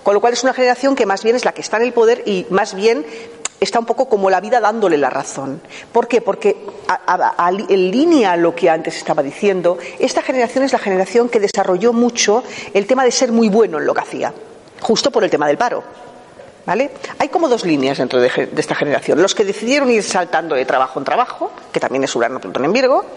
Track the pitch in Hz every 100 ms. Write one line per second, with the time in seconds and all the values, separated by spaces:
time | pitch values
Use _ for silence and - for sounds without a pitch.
0 | - 202 233 240 262 254 254 240 277 269
1 | 214 196 220 247 202 - 147 214 240 233
2 | 226 247 - 196 - 185 208 190 214 240
3 | 311 - - - - - 196 240 233 226
4 | 262 202 190 185 208 247 208 226 202 151
5 | 135 135 127 - 135 147 - - - 233
6 | 233 240 - - 208 - - - - 180
7 | - 175 123 - 175 190 220 196 185 220
8 | 330 311 202 170 170 165 175 160 160 -
9 | - 156 139 - 208 185 175 180 - -
10 | 262 - 311 262 233 262 269 233 208 185
11 | 190 240 240 240 196 - 190 180 226 233
12 | 240 233 - 214 254 - - 196 202 262
13 | 254 226 254 226 226 202 208 156 143 143
14 | - 151 120 - - - - - - 214
15 | 285 240 185 147 151 147 240 165 - -
16 | - - - - - - - 185 277 -
17 | - - 302 - 330 233 180 147 131 139
18 | - 123 123 - 139 123 - 143 147 143
19 | - 151 190 - 196 196 226 285 262 226
20 | 196 190 170 160 165 139 127 127 131 151
21 | 135 226 247 - 359 - - - 120 131
22 | 135 123 117 127 95 113 139 220 262 311
23 | -